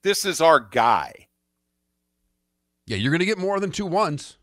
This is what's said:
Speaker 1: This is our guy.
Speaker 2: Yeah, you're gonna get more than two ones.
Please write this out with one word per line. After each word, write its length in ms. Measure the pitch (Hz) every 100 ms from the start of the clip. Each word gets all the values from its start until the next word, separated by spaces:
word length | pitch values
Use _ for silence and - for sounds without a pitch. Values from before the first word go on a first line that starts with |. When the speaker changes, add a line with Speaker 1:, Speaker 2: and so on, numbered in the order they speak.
Speaker 1:
This 200 | 190 196
is 160 | 196 151
our 200 | 165 147
guy. 680 | 107 123 117 101 67 - _ _ _ _ _ _ _ _ _ _ _ _ _ _ _ _
Speaker 2:
Yeah, 120 | - 101
you're 140 | 123
gonna 140 | 165
get 140 | 190 208
more 200 | 185 196
than 120 | 196
two 160 | - 196
ones. 500 | 185 196 143 - -